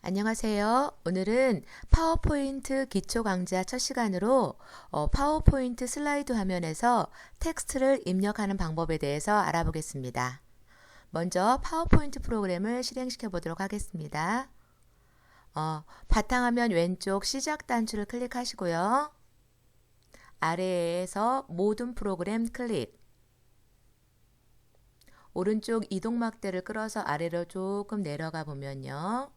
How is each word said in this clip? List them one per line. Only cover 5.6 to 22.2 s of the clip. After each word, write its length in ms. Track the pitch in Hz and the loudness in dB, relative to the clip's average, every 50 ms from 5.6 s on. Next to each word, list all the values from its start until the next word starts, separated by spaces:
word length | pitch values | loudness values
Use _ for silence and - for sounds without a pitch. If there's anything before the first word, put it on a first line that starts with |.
| 254 247 240 - 254 240 | -2 -4 -4 -4 -6 -6
슬라이드 440 | - 285 294 294 285 285 285 285 | -4 -4 -2 -2 -2 -2 -2 -2
화면에서 800 | 247 226 196 190 185 175 170 160 160 - - 240 247 220 170 - - - - - - - | -2 0 0 0 -2 -2 -2 -4 -2 0 2 4 4 4 2 -2 -6 -20 -20 -20 -8 -4
텍스트를 600 | - 330 320 - - - - 269 262 269 277 - - | -2 -2 -2 -4 -6 -4 0 2 4 4 4 4 2
입력하는 500 | - 180 185 190 208 208 - 208 196 196 | 0 0 2 2 0 0 0 -2 -2 0
방법에 420 | 190 180 160 160 160 170 160 160 156 | 0 -2 -2 0 -2 0 0 0 0
대해서 380 | - 139 143 151 - - 208 | 0 0 -2 -2 0 2 4
알아보겠습니다. 1040 | 208 196 - - 170 165 175 156 160 156 - - 139 131 127 117 123 123 127 127 - - - - - - - - - - - - - - - | 4 4 4 2 2 2 2 0 -2 -6 -6 -8 -8 -8 -4 -2 -2 -2 -2 -4 -8 -18 -20 -20 -20 -20 -20 -20 -20 -20 -20 -20 -20 -20 -8
먼저 480 | - 160 170 180 - 180 185 220 254 269 - | -4 -2 -2 0 2 2 4 4 4 2 0
파워포인트 560 | - - 320 339 339 - - 294 302 - - | -2 -2 -2 4 8 8 8 8 4 -4 -4
프로그램을 640 | - - 240 214 202 185 180 175 196 220 240 247 247 | -4 -2 0 0 0 0 0 0 -2 -2 -2 -2 -4
실행시켜 460 | - 240 254 254 254 240 - - 214 | -6 -6 -6 -6 -6 -6 -6 -8 -6
보도록 300 | 180 175 165 165 165 - | -6 -4 -4 -4 -6 -4
하겠습니다. 880 | 190 196 202 202 - - - 170 156 147 - 156 156 180 214 240 269 269 - - - _ _ _ - _ _ _ _ _ _ _ _ - - - - - _ | -6 -6 -4 -6 -6 -8 -8 -10 -10 -6 -4 -2 0 0 0 -2 -4 -6 -16 -20 -20 _ _ _ -20 _ _ _ _ _ _ _ _ -20 -20 -20 -20 -12 _
어, 260 | 151 156 156 156 151 156 - - - - | -4 -4 -4 -4 -6 -8 -14 -20 -20 2
바탕화면 640 | - - 220 214 - 254 247 247 240 233 247 240 233 | 4 4 4 6 4 2 2 2 2 2 2 2 4
왼쪽 540 | 190 170 170 175 185 - - 196 196 196 196 | 4 4 2 2 0 -4 -2 -2 -2 0 0
시작 420 | - - 269 262 311 302 302 - | -2 -4 -2 -2 -4 -4 -4 -2
단추를 380 | - 254 233 226 220 - 208 208 | -2 0 0 0 -2 -2 -4 -4
클릭하시고요. 1040 | 202 - 240 247 247 - 247 247 247 - - 190 175 165 165 180 208 240 277 294 302 _ _ - _ _ _ _ _ _ _ _ _ _ _ _ _ _ _ _ _ - - - - - - | -4 -4 -6 -6 -4 -4 -6 -6 -6 -6 -4 -2 -2 0 0 2 2 2 2 0 -2 _ _ -20 _ _ _ _ _ _ _ _ _ _ _ _ _ _ _ _ _ -20 -20 -20 -20 -6 -2
아래에서 1080 | - 160 170 170 185 185 185 175 170 170 170 180 185 185 - 202 214 233 254 269 277 - | 0 0 0 0 0 0 0 0 0 0 -2 -2 -4 -4 -2 0 0 2 0 0 -2 -6
모든 480 | 160 170 190 208 214 214 240 247 240 | -4 0 0 0 0 0 -4 -6 -6
프로그램 500 | - 208 208 190 165 | -4 -4 -4 -2 -2